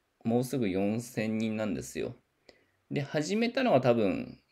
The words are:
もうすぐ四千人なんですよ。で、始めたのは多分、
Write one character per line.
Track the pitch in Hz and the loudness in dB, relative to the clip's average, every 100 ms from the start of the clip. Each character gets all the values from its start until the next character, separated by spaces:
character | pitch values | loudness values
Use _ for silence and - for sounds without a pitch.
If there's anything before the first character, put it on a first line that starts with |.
| _ _ | _ _
も | 113 120 | 0 0
う | |
す | 131 139 | 0 0
ぐ | 101 | 0
四 | 90 101 113 | 2 0 0
千 | 120 - 110 110 | -4 -4 -2 0
人 | 110 110 | -2 -2
な | 107 | -2
ん | |
で | 82 | -4
す | - 73 | -6 -6
よ。 | 117 - _ _ - _ _ _ _ | -6 -8 _ _ -20 _ _ _ _
で、 | 143 | -6
始 | 139 156 165 214 | -2 -4 -2 0
め | 233 | 0
た | 269 | 0
の | 254 | 4
は | 139 | 4
多 | 131 | 4
分、 | 117 98 80 - - _ | 4 2 0 -6 -14 _